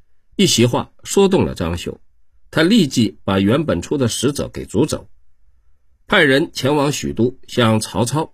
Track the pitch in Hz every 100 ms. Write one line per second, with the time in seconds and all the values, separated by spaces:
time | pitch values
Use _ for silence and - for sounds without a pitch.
0 | _ - _ - 180 - 120 139 - -
1 | - - 196 185 85 64 82 85 - -
2 | - _ - _ - - 165 233 147 127
3 | 107 - - 98 98 131 156 87 - 151
4 | 120 - 135 143 60 - - 98 147 -
5 | - - - - - _ _ - _ _
6 | - 208 151 135 160 - 127 151 143 139
7 | 71 71 120 - - - 113 110 - 85
8 | 117 139 160